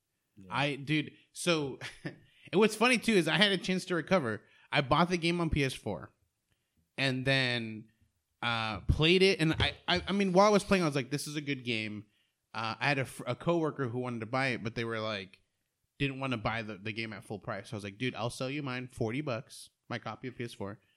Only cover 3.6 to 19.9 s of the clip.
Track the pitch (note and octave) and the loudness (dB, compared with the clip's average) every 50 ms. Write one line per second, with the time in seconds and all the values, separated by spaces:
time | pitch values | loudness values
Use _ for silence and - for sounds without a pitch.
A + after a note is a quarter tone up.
3.6 | - - F#3 F#3 - - F3+ E3 D3+ - F#3 F#3 C#3 A2+ G#2+ G2 - _ _ _ | 0 0 -2 -2 -2 -2 -2 -2 0 2 2 2 2 2 -2 -4 -6 _ _ _
4.6 | _ _ - C#3+ C#3+ A#2+ D3 D3+ F3 E3+ F#3 F#3 D#3+ E3+ F3 F3 E3+ D#3+ - D3+ | _ _ 0 0 2 4 4 4 6 4 2 2 2 2 2 2 0 0 2 2
5.6 | C#3 C3 - - - A#2 F#2+ D2 - - _ _ _ _ _ _ _ _ _ _ | 2 0 -2 -4 -6 -6 -6 -6 -6 -12 _ _ _ _ _ _ _ _ _ _
6.6 | _ _ _ _ _ _ _ - C3+ C3+ B2+ C3 B2+ C#3 C3+ C3+ C3 B2 A#2+ A#2+ | _ _ _ _ _ _ _ -2 -2 0 0 0 0 2 2 4 2 2 0 -2
7.6 | A2+ A2 A2 G#2+ A2 - _ _ _ _ _ _ _ _ _ _ - A#2 A#2 A2+ | -4 -6 -8 -10 -14 -16 _ _ _ _ _ _ _ _ _ _ -4 -2 0 0
8.6 | A2 A2 G#2+ F2+ - - - - D3+ D#3+ F3+ F#3 F#3 F#3+ G3 - D#3+ D#3+ D#3 - | -2 -2 -4 -2 0 0 2 4 6 6 6 8 6 6 4 4 2 2 2 2
9.6 | C#3 C#3+ - - - - F3 F3+ - - F#3 G3+ G3+ F#3+ F3 F3+ G3+ G#3+ G#3 G3 | 0 0 0 -2 -2 -2 -2 0 0 0 0 0 2 4 6 6 8 8 6 4
10.6 | G3 - G3 F#3+ F3 D3+ C3+ C#3+ B2+ C3+ C#3+ C#3 - D#3 D3 D#3 D3 C3+ C#3+ B2+ | 4 4 4 4 4 2 0 0 -2 -2 -4 -6 -4 -6 -8 -6 -6 -4 -6 -4
11.6 | B2 A#2+ A#2 A2 G#2+ G#2+ G#2+ G#2 G2+ _ _ _ _ _ _ _ _ _ - G#2+ | -4 -4 -2 -2 -2 -4 -6 -8 -10 _ _ _ _ _ _ _ _ _ -8 -6
12.6 | A2+ A2 A2 - A#2+ C#3 C#3+ C3+ C3 - - - C3+ B2 A#2+ - - E3 F3 E3+ | -6 -4 -4 -2 0 0 0 0 -2 -4 -8 -10 -8 -8 -8 -4 -2 0 0 0
13.6 | D#3+ D3+ C#3 - C#3 A#2 A2+ B2+ B2 B2+ B2 A2+ A2+ G#2+ B2+ C3 C3+ C3+ A#2+ G2+ | 0 -2 -2 -4 -6 -4 -4 -4 -6 -6 -6 -8 -6 -4 -2 -2 0 0 -2 -2
14.6 | G2 A2+ A#2 B2 A#2 A2+ A2+ A2 G#2+ A2 G#2+ G2 F#2+ F#2 - - _ _ _ _ | -4 -6 -6 -4 -4 -4 -4 -4 -4 -4 -4 -6 -6 -10 -16 -20 _ _ _ _
15.6 | _ _ _ _ _ _ _ - C#3 C#3 C3 C3 C3+ C3+ B2+ A2+ G#2+ A#2+ A2 A#2 | _ _ _ _ _ _ _ -4 -4 -4 -4 -4 -4 -4 -2 -2 -2 -2 -2 -2
16.6 | A2+ G#2 G#2+ F2+ G2+ G#2+ G#2 A2 A2+ A2 G#2+ F#2+ - - A2 F#2+ - - A2 G2 | -4 -6 -10 -10 -10 -8 -8 -6 -8 -8 -10 -12 -10 -10 -10 -10 -8 -8 -8 -8
17.6 | G2+ - A2+ G#2 G2 G2+ G2 G#2 B2 B2+ - E2 A2 A#2+ - - C3+ B2+ C#3 D3+ | -8 -8 -10 -10 -8 -10 -8 -6 -4 -4 -4 -4 -4 -4 -4 -6 -6 -6 -6 -6
18.6 | C#3+ C3+ B2 B2 B2+ B2 - - A#2+ A2 A#2 C3+ D#3 D3 A#2+ A2 - - - - | -6 -6 -6 -6 -8 -8 -6 -4 -4 -2 -2 -4 -4 -4 -4 -6 -8 -10 -16 -20
19.6 | - - _ _ _ - | -20 -20 _ _ _ -8